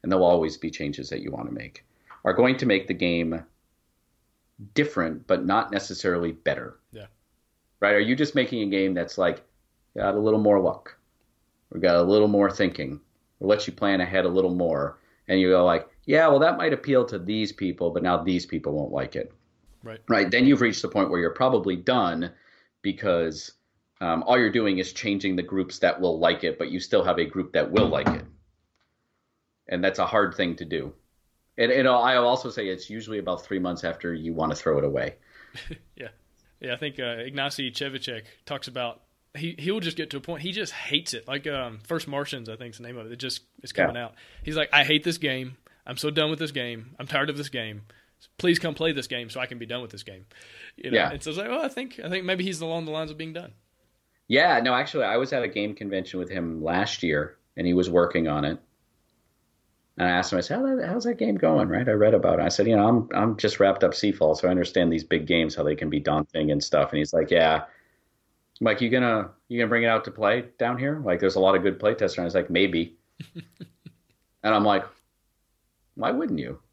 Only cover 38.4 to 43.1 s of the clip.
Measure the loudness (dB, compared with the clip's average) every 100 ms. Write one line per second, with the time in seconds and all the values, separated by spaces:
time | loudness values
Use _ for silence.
38.4 | -12 -10 -10 -8 -8 -10 _ _ _ -10
39.4 | -10 -6 -6 -4 -4 -6 -8 -8 -10 -8
40.4 | -8 -8 -8 -10 -4 -4 -4 -10 -8 -8
41.4 | -6 -6 -8 -12 -8 -8 -6 -8 -6 -10
42.4 | -12 -14 -16 -16 -16 -14 -14